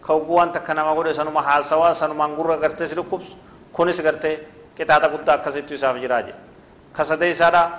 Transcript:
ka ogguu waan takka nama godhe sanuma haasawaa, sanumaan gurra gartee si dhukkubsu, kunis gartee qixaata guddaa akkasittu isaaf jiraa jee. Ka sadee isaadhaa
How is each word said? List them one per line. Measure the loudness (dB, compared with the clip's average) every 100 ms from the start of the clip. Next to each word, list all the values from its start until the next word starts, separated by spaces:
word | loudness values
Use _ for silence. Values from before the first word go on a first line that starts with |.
ka | 0
ogguu | 0 2 2
waan | 2
takka | -2 -4
nama | -2 0 0
godhe | -2
sanuma | -2 -2 -2
haasawaa, | 2 0 2 2 2
sanumaan | 2 -2 -2 -2 -2
gurra | -2 0
gartee | 0 -2 -6
si | -6
dhukkubsu, | -6 -8 -8 -20 -20 -20 -16
kunis | -2 0 2
gartee | 0 0 -2 -4 -10 -20 -20 -10
qixaata | 2 4 4
guddaa | 0 0 0
akkasittu | 0 -8 -8 -4
isaaf | -2 -2
jiraa | -2 -2
jee. | -2 -14 -20 -20 -20 -20 -14
Ka | -4
sadee | -2 0 0
isaadhaa | 4 4 6 2